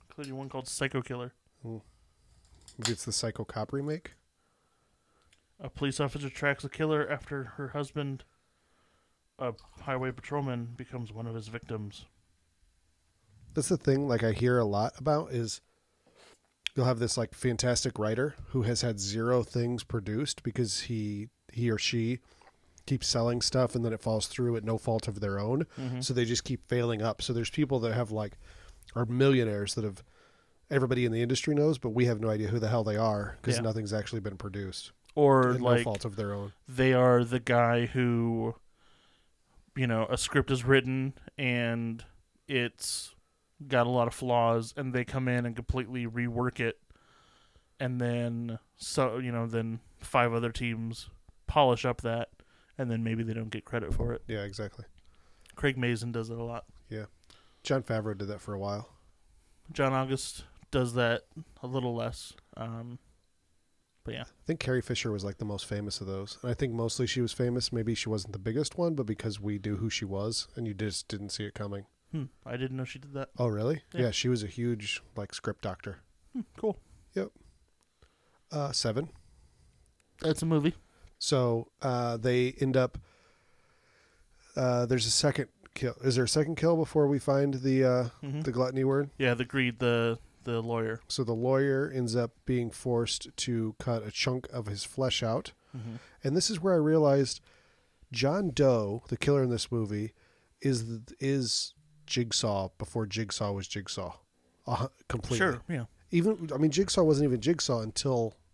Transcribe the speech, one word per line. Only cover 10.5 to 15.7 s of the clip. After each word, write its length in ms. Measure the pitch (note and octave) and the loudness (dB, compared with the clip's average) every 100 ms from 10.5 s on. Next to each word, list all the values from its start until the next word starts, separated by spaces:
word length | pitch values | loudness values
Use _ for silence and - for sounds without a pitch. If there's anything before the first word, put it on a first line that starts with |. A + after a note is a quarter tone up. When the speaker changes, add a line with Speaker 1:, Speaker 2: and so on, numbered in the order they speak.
| A#2+ A#2 A#2+ | -4 -6 -10
Speaker 1:
becomes 340 | B2 B2+ A2+ | -12 -10 -10
one 160 | G#2+ A#2 | -8 -8
of 80 | A2+ | -8
his 140 | G#2+ | -8
victims. 560 | A#2 - A2 G#2 - - _ _ _ _ _ _ _ _ _ _ _ _ - - | -10 -8 -8 -8 -12 -20 _ _ _ _ _ _ _ _ _ _ _ _ -20 -8
Speaker 2:
That's 140 | D3+ - | -4 0
the 80 | E3 | 0
thing, 300 | - C3+ C#3+ | 2 2 2
like, 160 | A2+ | 2
I 80 | A2+ | 2
hear 260 | G#2 B2 B2 | 2 2 4
a 40 | |
lot 300 | G#2+ G2+ A#2 - | 4 2 0 -2
about 340 | C#3 D3+ - | 0 0 0
is 260 | B2 A2+ - _ | -4 -4 -8 _